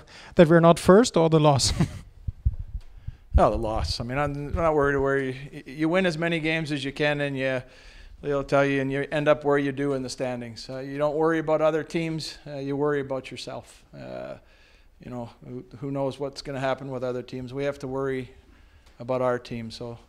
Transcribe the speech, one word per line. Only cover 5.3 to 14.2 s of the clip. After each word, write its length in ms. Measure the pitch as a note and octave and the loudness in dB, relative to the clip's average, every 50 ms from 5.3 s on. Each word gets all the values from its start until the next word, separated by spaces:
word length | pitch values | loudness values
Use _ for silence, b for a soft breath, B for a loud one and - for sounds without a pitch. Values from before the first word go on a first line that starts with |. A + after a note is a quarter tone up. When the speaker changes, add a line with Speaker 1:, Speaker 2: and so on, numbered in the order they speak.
| B2+ C3 C#3 D3 E3+ D3 - | -6 -8 -12 -14 -14 -16 -14
Speaker 2:
you 220 | - C3 D3+ D#3 D#3+ | -12 -4 -2 0 2
win 180 | E3+ F#3 F#3+ | 2 2 2
as 100 | F3+ D#3 | 2 0
many 220 | D3+ E3 E3+ E3+ E3 | -2 -2 -2 -2 0
games 320 | D3+ D#3+ D#3+ E3 D#3+ C#3 | 0 -2 -2 -2 -2 -4
as 140 | D3+ D3 B2+ | -4 -4 -4
you 80 | C#3 C3 | -6 -4
can, 280 | - D3+ D3 D3 C#3+ | -2 -2 0 0 -2
and 160 | C#3+ C#3+ C#3 | -2 -4 -2
you, 260 | C3 C3 C3+ C3 B2+ B2 b b b b b b b b b b - - | -2 -2 -2 -2 -4 -6 b b b b b b b b b b -10 -6
they'll 220 | C#3+ C#3+ C#3 C3+ | -4 -2 -2 -2
tell 200 | C#3 D3 C#3 C#3 | 2 2 2 4
you, 160 | C#3 C#3 C#3 | 4 2 0
and 120 | C3+ C3+ C3+ | 0 0 -2
you 160 | C#3 C#3 - | -2 -4 -2
end 160 | - D3+ D3 | -2 0 2
up 160 | D3+ D3 D3 C#3+ | 2 2 2 2
where 140 | C#3+ C#3+ C#3+ | 2 2 2
you 140 | C#3+ C#3+ C3 | 2 0 -2
do 220 | C3+ C#3+ C#3+ C#3 | -2 -2 -2 -2
in 100 | C3 C3 | -2 -4
the 40 | B2 | -6
standings. 600 | - - C3+ B2 B2 A#2+ A#2+ A#2 A2+ A2 - - | -6 -6 -6 -6 -6 -6 -8 -10 -12 -14 -14 -12
Uh, 80 | C3 C3 | -12 -10
you 200 | C3+ C#3 C#3 C#3+ | -10 -8 -4 -2
don't 180 | D3 D3 C#3+ | 0 0 2
worry 240 | D#3 D#3+ E3 E3 D#3+ | 2 2 2 2 2
about 200 | D#3 D#3 D#3 D3+ | 2 2 2 4
other 220 | D#3 D#3 D#3 D#3 - | 4 2 2 0 -2
teams. 560 | - - E3+ E3 D#3+ D#3+ D#3 C#3 - - - - | -2 -4 -2 -2 -2 -4 -6 -6 -10 -12 -14 -14
Uh, 120 | D3 D3 C#3 | -12 -10 -8
you 180 | C#3 C#3 C#3+ | -4 -4 -2
worry 240 | C#3 D3 D3 D3 C#3+ | 0 0 0 0 0
about 320 | C3+ C3 C3+ C3 B2+ - B2+ | -2 -4 -6 -6 -8 -10 -12
yourself. 500 | A#2+ - B2+ C3 B2 - - - - - _ - | -14 -12 -12 -12 -12 -14 -16 -20 -20 -20 _ -20
Uh, 440 | C#3 B2+ B2+ B2+ B2 | -16 -14 -12 -10 -10